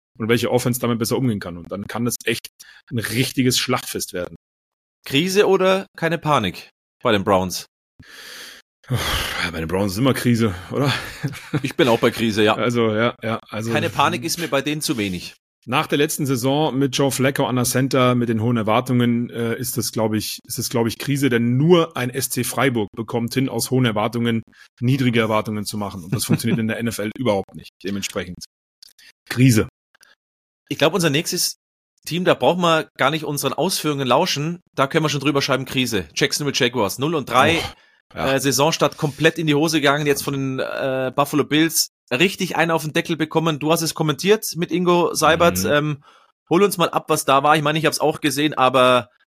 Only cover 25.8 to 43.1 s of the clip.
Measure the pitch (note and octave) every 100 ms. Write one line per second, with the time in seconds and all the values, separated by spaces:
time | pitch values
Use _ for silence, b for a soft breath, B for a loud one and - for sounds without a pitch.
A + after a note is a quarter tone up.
25.8 | G2 F#2+ E2+ G#2 - D#3+ A#2 A#2 A2 G#2+
26.8 | A#2 G#2 G#2+ - A#2+ G2 - D#2+ - _
27.8 | F#2 G2+ - G2 F2+ E2+ - _ _ _
28.8 | B B B _ - A#2+ C3 A2 C3 _
29.8 | _ _ b b _ _ _ _ - C#3
30.8 | D3+ F#3 E3 C#3+ F3 F3+ - - _ _
31.8 | _ _ - E3+ F3+ C#3 B2 F3+ E3+ D#3+
32.8 | - - C3+ D#3+ D3+ C#3+ C#3 - F3 -
33.8 | D#3 C#3 B2+ B2+ C#3 C#3 D#3 F3 _ -
34.8 | C#3 E3 D#3 C#3 C#3 C#3 C#3 C3 B2+ C3
35.8 | A#2+ G#2 E2 - D3 - C#3+ - A#2+ B2
36.8 | G2 - D3+ D#3 - B2 D3+ E3 - -
37.8 | _ _ _ E2+ C3+ C3+ C3+ B2 D#3 -
38.8 | D3 - D3 - D#3+ E3+ D#3 C#3+ D#3+ D#3
39.8 | C#3 D3 D3 C#3 D3 C#3 C3+ C3 - -
40.8 | C3+ C3 C3 C#3 C#3+ D3+ B2 D3+ D#3+ -
41.8 | - _ - B2+ F#3+ - F#3 - E3 D#3+
42.8 | D3+ E3 E3+